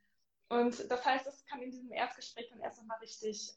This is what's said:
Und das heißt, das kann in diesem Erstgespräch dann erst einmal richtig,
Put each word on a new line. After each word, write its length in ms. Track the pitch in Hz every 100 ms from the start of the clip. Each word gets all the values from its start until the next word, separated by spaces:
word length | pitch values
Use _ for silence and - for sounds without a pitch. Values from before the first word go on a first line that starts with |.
| _ _ _ _ -
Und 420 | 240 240 240 -
das 140 | 247
heißt, 220 | 277 269 277
das 180 | -
kann 180 | - 269
in 80 | 254
diesem 220 | 254 247
Erstgespräch 560 | - 247 - - 233 240
dann 120 | 220
erst 200 | - -
einmal 180 | 220 226
richtig, 560 | 220 - 214 208 -